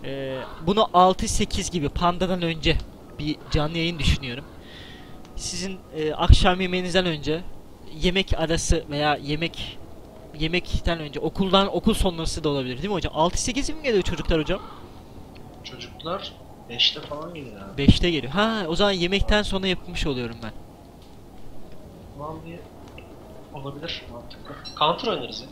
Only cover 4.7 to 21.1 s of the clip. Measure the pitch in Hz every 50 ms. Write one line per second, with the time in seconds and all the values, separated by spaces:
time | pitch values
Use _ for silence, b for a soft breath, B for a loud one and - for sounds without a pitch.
4.7 | B B B B B B B B B B B - - - - - - 175 185 196
5.7 | 190 180 - - - 156 156 156 147 - 170 180 - - - 196 180 180 190 180
6.7 | 180 185 185 180 160 190 180 180 160 147 147 156 156 165 180 - - - - -
7.7 | - - - - - 156 151 180 180 196 185 - - 147 160 156 165 160 - -
8.7 | - 160 - - 143 143 147 151 147 - 143 139 151 156 170 165 - - - -
9.7 | - - - - - - - - - - - - - 151 156 160 175 175 - -
10.7 | - - - 180 170 165 151 147 - 151 - 165 - - 196 190 185 196 196 254
11.7 | - 175 - 214 214 - - 190 170 165 160 156 - 175 156 151 143 139 131 127
12.7 | 123 120 156 202 208 170 - 151 - 151 160 175 - - - - 196 262 277 -
13.7 | 294 302 - 269 226 190 175 - 180 151 160 - 175 160 151 - 180 202 - -
14.7 | - - - - - - - - - - - - - - - - - - - -
15.7 | - - - - - - - 160 180 202 - - - - - - - - - -
16.7 | 120 - - - - 151 - - 147 147 156 170 175 156 139 120 104 98 98 101
17.7 | 98 131 139 139 - - 180 180 165 147 120 135 139 196 214 226 226 214 190 156
18.7 | 170 - 208 202 196 180 175 175 196 196 - - 214 208 202 - 196 190 190 190
19.7 | 180 175 - 180 175 - - 160 135 127 120 113 117 117 113 110 - - - -
20.7 | - - - - - - - -